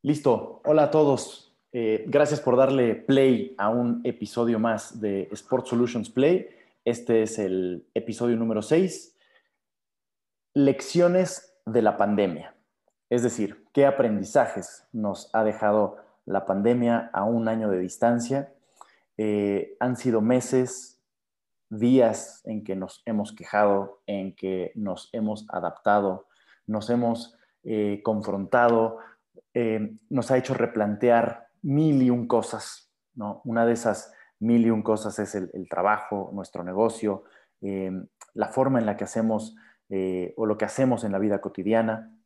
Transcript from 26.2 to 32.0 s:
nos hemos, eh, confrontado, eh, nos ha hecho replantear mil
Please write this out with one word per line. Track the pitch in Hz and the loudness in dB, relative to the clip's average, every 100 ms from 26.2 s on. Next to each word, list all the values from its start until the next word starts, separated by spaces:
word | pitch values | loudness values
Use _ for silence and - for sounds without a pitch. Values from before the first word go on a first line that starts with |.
| - _ _ _ - | -12 _ _ _ -6
nos | 107 101 | -6 -2
hemos, | 120 117 117 - _ _ _ | 0 0 -2 -8 _ _ _
eh, | - 110 104 104 | -6 -2 -2 -2
confrontado, | - 107 104 98 98 123 120 117 113 113 - _ _ - _ | -2 -2 -4 -6 0 4 4 4 2 -4 -18 _ _ -20 _
eh, | 120 113 110 107 - _ | -2 -2 -2 -6 -10 _
nos | 131 113 | -4 0
ha | 127 | 0
hecho | 127 | 0
replantear | 131 117 110 104 104 123 117 113 - - _ | -2 -2 0 -2 2 4 4 2 -4 -18 _
mil | 147 143 156 139 | -2 2 4 4